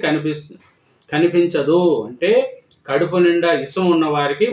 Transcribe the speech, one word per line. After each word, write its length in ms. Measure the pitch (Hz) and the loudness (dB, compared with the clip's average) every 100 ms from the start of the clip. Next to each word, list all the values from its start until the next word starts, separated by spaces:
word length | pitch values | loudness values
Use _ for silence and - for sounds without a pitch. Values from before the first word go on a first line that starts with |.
కనిపిస్-, 480 | 156 151 151 147 - - _ _ _ _ - | -2 -2 -4 -8 -12 -20 _ _ _ _ -6
కనిపించదు. 720 | 151 170 175 175 156 139 175 175 127 107 | -2 0 2 0 0 2 2 2 0 -4
అంటే 260 | 123 180 240 269 - _ _ - | -4 0 2 0 -6 _ _ -4
కడుపు 300 | 143 175 180 175 | -2 0 2 2
నిండా 260 | 170 170 147 131 | 2 0 -2 -4
ఇసుమ 200 | 190 180 | -2 0
ఉన్న 120 | 165 156 147 | 2 0 0
వారికి 300 | 143 143 233 | -2 0 0